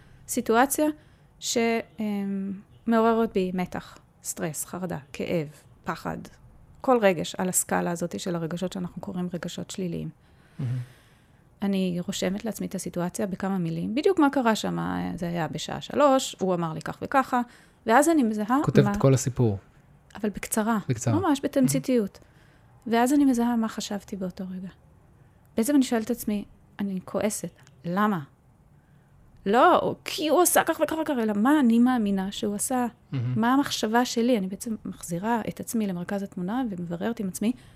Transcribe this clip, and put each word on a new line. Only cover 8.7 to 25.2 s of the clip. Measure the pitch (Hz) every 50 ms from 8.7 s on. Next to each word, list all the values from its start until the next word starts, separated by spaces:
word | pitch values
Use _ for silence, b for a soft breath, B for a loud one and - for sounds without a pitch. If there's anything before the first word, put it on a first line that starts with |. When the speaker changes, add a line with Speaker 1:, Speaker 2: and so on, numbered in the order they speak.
| -
Speaker 1:
שאנחנו | 190 180 175 - 170
קוראים | - 202 190 180 180 180 180
רגשות | 165 - 175 - - 175 -
שליליים. | - - 185 175 165 160 156 160 - _ b b b b b b b b
Speaker 2:
מהמם. | 143 117 127 127 123 B B B B B B B B B B B B B B -
Speaker 1:
אני | 202 196 196 190 185 180 175 175 175 -
רושמת | 185 - 196 185 190 208 -
לעצמי | 220 196 - 185 180
את | -
הסיטואציה | 185 - 185 - 175 170 180 - - 220 190
בכמה | 180 - - 190 196 185
מילים, | 170 165 165 165 170 196 214
בדיוק | 277 320 403 370 330
מה | 294 277
קרה | 277 285 240 226 214
שם, | - - 185 175 170 170 180 180 180 175 - 180
זה | 170 175 170
היה | 170 170 156 151
בשעה | - 160 - - - 131
שלוש, | - - - 233 294 277 262 262 - - - -
הוא | 196 185 180
אמר | 170 170 160 160
לי | 160
כך | - - - -
וככה, | - - - 269 262 - 262 247 240 - b b b b b b b
ואז | 226 226 262 - 330
אני | 330 302 247
מזהה | 220 220 208 214 202 247 277 320
Speaker 2:
כותבת | - 233 - -
Speaker 1:
מה | -
Speaker 2:
את | 202 -
כל | - 135 135
הסיפור. | 123 - 127 120 - 123 110 98 95 - _ _ _ _ _ _ _ _ _ - -
Speaker 1:
אבל | 220 214
בקצרה, | 190 - - - - 226 208 226 233 202 - -
Speaker 2:
בקצרה. | 127 - - - - 320
Speaker 1:
ממש | 403 339 277 277 -
בתמציתיות. | 285 - 277 254 - - 269 - - 254 240 202 190 - -
Speaker 2:
מהמם. | b b b b b b b b b b b b b 220
Speaker 1:
ואז | 226 233 247 254 294
אני | 285 285
מזהה | 269 247 233 233 240 240
מה | 233 226 220
חשבתי | - - - - 208 196 - - 214
באותו | 185 190 185 - - 190 185 185 185
רגע. | 190 180 - _ _ - - _ _ b b b